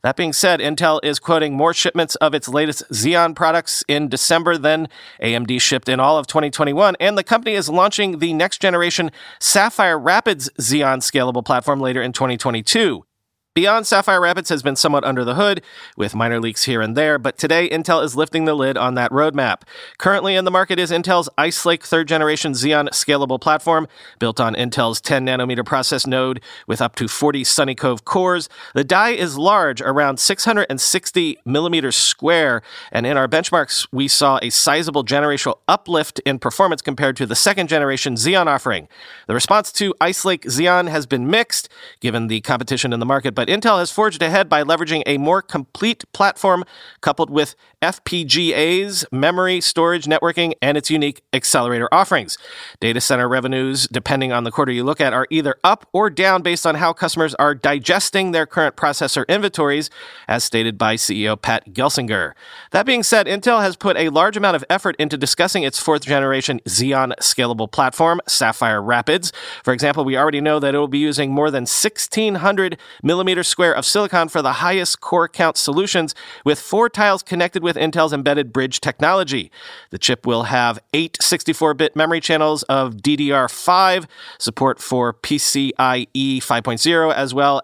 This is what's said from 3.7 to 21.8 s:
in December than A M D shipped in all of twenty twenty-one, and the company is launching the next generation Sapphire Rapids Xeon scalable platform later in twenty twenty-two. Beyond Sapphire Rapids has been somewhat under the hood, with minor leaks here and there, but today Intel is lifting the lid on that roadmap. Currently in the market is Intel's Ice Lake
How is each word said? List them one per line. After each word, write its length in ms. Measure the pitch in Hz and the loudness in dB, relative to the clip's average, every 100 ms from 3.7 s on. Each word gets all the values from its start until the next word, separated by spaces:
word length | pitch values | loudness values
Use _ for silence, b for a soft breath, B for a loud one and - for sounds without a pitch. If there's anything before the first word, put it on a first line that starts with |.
| - - | -6 -2
in 200 | 143 147 | -2 -2
December 480 | 131 - 165 170 170 | -2 2 2 2 0
than 320 | 147 156 160 B B B | 2 0 -2 B B B
A 160 | 117 | -2
M 100 | 117 | -2
D 140 | 120 127 | -2 0
shipped 300 | - 127 - | 0 0 0
in 100 | 131 | 2
all 200 | 135 156 | 4 2
of 100 | 135 | 2
twenty 220 | 156 147 | -2 -2
twenty-one, 440 | - 143 143 202 180 | -2 -2 4 2 4
and 180 | 190 202 | 0 0
the 60 | |
company 320 | 180 233 233 208 | 0 0 0 -2
is 120 | 151 | 0
launching 520 | 170 196 208 202 160 | 2 2 2 -2 -2
the 120 | 170 | -2
next 300 | 160 185 - | 0 0 2
generation 480 | 196 175 175 - 160 B B B | 0 2 0 -2 -4 B B B
Sapphire 580 | - 202 214 - 185 156 | 0 2 2 2 2 2
Rapids 500 | 135 202 220 160 131 - | 2 2 2 -2 -6 -6
Xeon 380 | 113 147 139 131 | -2 2 2 0
scalable 460 | - 135 127 123 | -2 0 0 -2
platform 360 | 113 127 147 139 | 0 0 0 0
later 200 | 131 127 | -2 -2
in 120 | 123 | -4
twenty 240 | 123 131 120 | -2 -2 -2
twenty-two. 680 | 131 113 107 220 208 104 _ _ _ _ _ | -2 -2 0 2 2 -2 _ _ _ _ _
Beyond 320 | 165 196 226 214 | 0 2 2 2
Sapphire 340 | 196 202 185 | 0 4 2
Rapids 300 | 175 180 170 | 2 0 -2
has 120 | 156 | -2
been 140 | 135 135 | -2 0
somewhat 260 | 156 143 | 2 2
under 220 | 135 127 | 0 -2
the 120 | 123 139 | -2 0
hood, 260 | 208 190 B B B - | 0 0 B B B -6
with 180 | 104 | -6
minor 240 | 110 117 117 | -2 -2 0
leaks 260 | 113 107 | -4 -4
here 180 | - 117 | -2 -2
and 120 | 107 | -2
there, 240 | 120 151 143 | 0 0 0
but 200 | 117 - | -2 -4
today 320 | 151 165 175 | 0 2 2
Intel 340 | 160 165 165 | -2 0 0
is 100 | 143 | 0
lifting 300 | 123 156 165 | -2 -2 0
the 80 | 160 | 0
lid 240 | 151 135 127 | 2 0 0
on 200 | 127 123 | -2 0
that 140 | 120 | 0
roadmap. 520 | 131 156 143 123 92 - B B B | 2 2 2 0 -2 -6 B B B
Currently 380 | 185 196 190 | 0 2 2
in 100 | 185 | 0
the 60 | 185 | 2
market 280 | 185 190 180 | 2 2 0
is 120 | 170 | 0
Intel's 400 | 170 175 180 143 - | -2 2 2 2 -2
Ice 260 | 160 - | 0 0
Lake 180 | 175 170 | 0 0